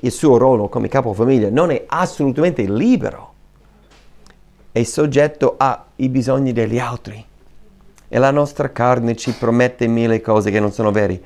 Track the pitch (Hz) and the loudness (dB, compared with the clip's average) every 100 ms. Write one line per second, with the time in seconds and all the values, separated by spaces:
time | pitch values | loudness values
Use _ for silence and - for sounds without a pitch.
0 | 123 - 156 120 131 120 101 120 104 135 | -6 0 4 6 6 2 0 -4 -2 -2
1 | 120 98 120 131 104 120 170 139 - 160 | -2 0 2 2 2 2 0 -2 -4 -4
2 | 180 - 139 131 175 147 98 104 220 240 | -4 -2 -2 0 0 0 -2 0 2 0
3 | - - - _ _ _ _ _ _ _ | -2 -10 -18 _ _ _ _ _ _ _
4 | - - - - _ _ - 117 117 - | -20 -20 -20 -20 _ _ -8 -4 -2 -2
5 | 151 135 147 - 131 - 135 - - - | 0 2 0 0 -2 0 -2 -2 -10 -6
6 | 131 127 120 135 135 117 110 117 123 120 | -2 -2 0 0 0 0 -2 -2 -6 -10
7 | 104 107 - - - - - - - - | -14 -18 -20 -20 -20 -20 -20 -20 -20 -20
8 | - 120 135 143 143 - 139 - 123 123 | -6 0 2 2 -2 -2 -6 0 0 2
9 | 117 113 - 113 113 120 123 123 117 117 | 0 -4 -6 -4 0 2 2 0 -2 0
10 | 117 113 113 107 104 104 104 101 107 101 | 2 0 2 0 2 0 0 0 0 0
11 | 101 92 | 0 -4